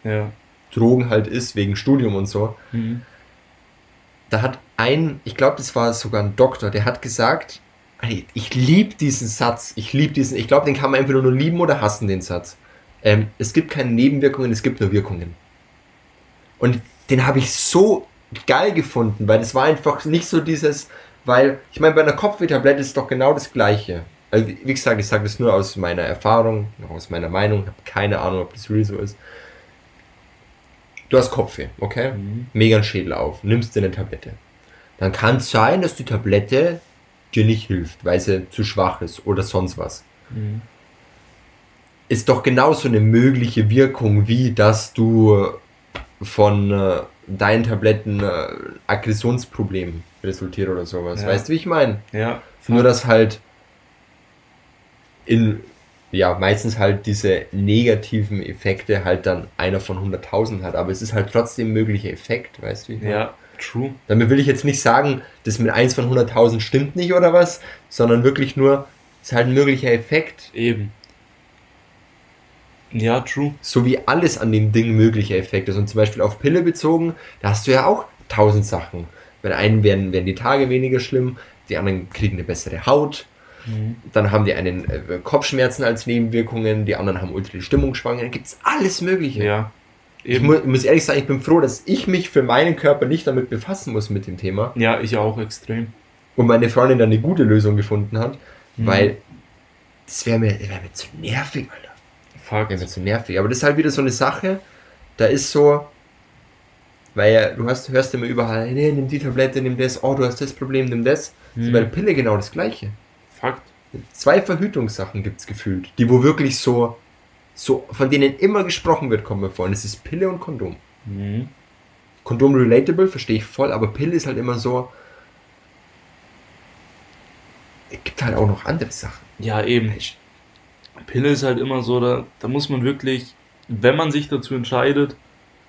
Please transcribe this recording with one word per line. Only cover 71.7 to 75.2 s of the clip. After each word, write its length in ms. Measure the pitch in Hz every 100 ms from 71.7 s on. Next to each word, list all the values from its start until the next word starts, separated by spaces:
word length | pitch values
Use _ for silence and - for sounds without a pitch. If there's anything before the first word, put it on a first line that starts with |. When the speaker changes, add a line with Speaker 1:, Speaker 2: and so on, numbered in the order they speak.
| _ _ _ _ _ _ _ _ _ _ _ _
Speaker 1:
Ja, 260 | 117 113 123
true. 340 | 123 - 143 147
Speaker 2:
So 260 | - 127 123
wie 140 | 127 -
alles 300 | 143 170 -
an 160 | 113
dem 180 | 107 107
Ding 240 | 110 113 110
möglicher 400 | 110 107